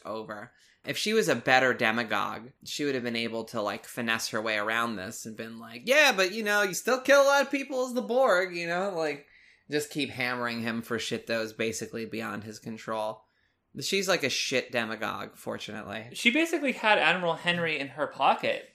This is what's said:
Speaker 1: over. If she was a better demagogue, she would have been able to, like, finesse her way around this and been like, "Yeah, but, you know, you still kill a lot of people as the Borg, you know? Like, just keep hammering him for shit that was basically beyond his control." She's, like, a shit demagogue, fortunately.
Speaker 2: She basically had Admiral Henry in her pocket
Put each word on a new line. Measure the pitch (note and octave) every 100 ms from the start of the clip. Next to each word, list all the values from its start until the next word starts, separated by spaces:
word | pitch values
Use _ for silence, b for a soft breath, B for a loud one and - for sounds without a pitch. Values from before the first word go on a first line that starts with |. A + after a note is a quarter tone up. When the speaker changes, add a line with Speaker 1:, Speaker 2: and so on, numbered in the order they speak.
| F#2
Speaker 1:
over. | A2 A2+ G#2 A#2+ _ _ _ -
If | C#3
she | G#3+
was | A3 E3+
a | A#2+
better | C#3 B2+ B2+
demagogue, | A2+ A2+ A2+ A2+ G#2 G2+ G#2 A#2+ _ -
she | - D3
would | C3
have |
been | A#2+ A#2
able | A2+ A2+ G#2+
to, | A#2
like, | G#2 G#2+ -
finesse | - A#2 A2+ -
her | A2+
way | A2 G#2+
around | G#2+ A2+ A#2 G2+
this | F#2+ - A2+
and | G#2
been | A2+ A2+
like, | A2+ A#2+ F#3
"Yeah, | C#4+ C#4+ F#3+
but, | F#3
you | A3
know, | G#3 G#3
you | G3+
still | E3+ A3+ B3+
kill | C4+ C#4
a | C#4
lot | C#4
of | C#4
people | C#4 C#4 B3+ B3+
as |
the | B3
Borg, | G#3 B3 B3+ F3+ F#3+ F3
you | E3+
know? | F3 G3+ E3+
Like, | D3+ C#3+ - b b b b
just | D3 D3
keep | D3+ B2
hammering | A2+ B2 B2 A#2+ A#2
him | A#2 A2+
for | - A2+
shit | - A2+ -
that | A2+
was | A2
basically | - A2+ A2 A2 A2+ A2
beyond | A2 A2 G#2+
his | G#2+ G#2
control." | A#2+ A2 - A2 G#2+ A2+ _ _ _ _ _ -
She's, | B2+ G3 F#3
like, | E3
a | C3
shit | - - B2+ -
demagogue, | B2 A2 A2 G#2 G2 G#2 -
fortunately. | A2 A2 - G#2+ G2+ G#2+ A#2
Speaker 2:
She | - A#3+
basically | C#4+ E4 E4 C#4
had | - G#3+ G3+
Admiral | D#3 F#3 F3 D#3+
Henry | F3 F3 E3 D3+
in | C#3
her | C#3 C3+
pocket | - D3+ - A#2 - -